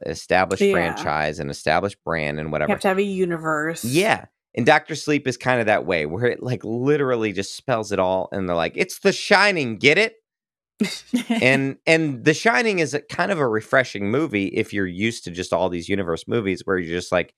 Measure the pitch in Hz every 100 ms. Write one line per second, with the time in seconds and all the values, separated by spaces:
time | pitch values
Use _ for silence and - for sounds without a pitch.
0 | - 80 - 90 92 95 202 190 85 80
1 | - 76 78 78 71 71 - 82 98 -
2 | - 82 76 76 78 76 76 202 202 190
3 | 202 190 180 170 160 156 156 165 113 139
4 | 202 123 - _ _ - 123 156 - 156
5 | - 147 139 123 131 127 107 101 69 87
6 | 76 85 120 - 127 117 104 117 131 151
7 | 135 120 110 95 98 - - 120 104 101
8 | 92 95 90 98 92 85 82 - 180 -
9 | 196 180 - 196 202 185 131 107 127 160
10 | 220 - _ _ _ _ _ - 202 -
11 | - 247 - 226 127 135 135 135 - 165
12 | 156 131 113 156 220 240 233 190 151 143
13 | - - 180 185 135 107 - 135 123 -
14 | 101 123 160 104 98 - 110 104 95 87
15 | 110 113 - 85 113 87 90 87 85 98
16 | 87 82 - 117 98 87 - 92 82 87
17 | 85 90 82